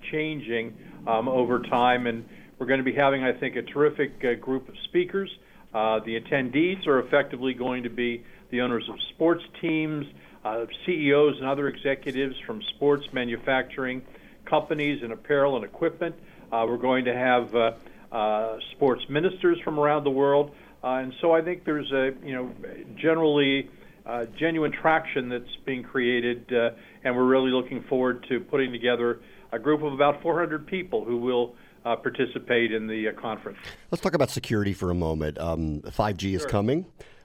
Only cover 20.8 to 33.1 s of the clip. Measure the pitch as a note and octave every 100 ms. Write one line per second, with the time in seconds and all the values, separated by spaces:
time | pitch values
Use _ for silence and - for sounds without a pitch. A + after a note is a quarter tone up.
20.8 | B2+ C3 B2+ B2 E3+ E3 E3 F3 - D3+
21.8 | A#2+ C3+ C3 C3 C#3+ B2+ B2+ - - -
22.8 | - - D#3+ D#3+ D#3+ D3 C#3 C#3 - -
23.8 | - - - A#2 A2+ G2+ E3 D#3+ D3 -
24.8 | D#3+ D#3 D#3 C#3 B2 B2 - - - B2+
25.8 | B2 C3+ B2 B2 A#2+ A#2+ - A#2+ A#2 A2+
26.8 | - - C3 B2 B2+ C3 C3 B2+ B2 B2+
27.8 | - C3 B2+ B2 - B2 - C#3+ B2+ A#2+
28.8 | B2 A#2+ A#2+ A#2 - - - A#2 C3+ D3+
29.8 | D3+ C3+ C#3+ D3 E3 D#3+ E3 D#3 - F#3
30.8 | F3+ C3 A2 A#2+ B2 B2 A#2+ - - -
31.8 | A#2+ A2 B2+ A#2+ B2 - - A#2+ A2+ A2
32.8 | A2 A2 G#2+